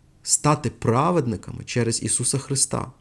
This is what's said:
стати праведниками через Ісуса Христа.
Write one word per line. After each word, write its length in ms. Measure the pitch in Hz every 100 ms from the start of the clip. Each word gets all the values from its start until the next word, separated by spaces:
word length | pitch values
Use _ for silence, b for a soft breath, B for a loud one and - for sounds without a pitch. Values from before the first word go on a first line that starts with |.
| _ _
стати 480 | - - 147 147 -
праведниками 920 | - 139 117 160 175 123 104 - 113
через 380 | 104 123 113 113
Ісуса 360 | - - 123 135
Христа. 540 | - 135 - 117 127 -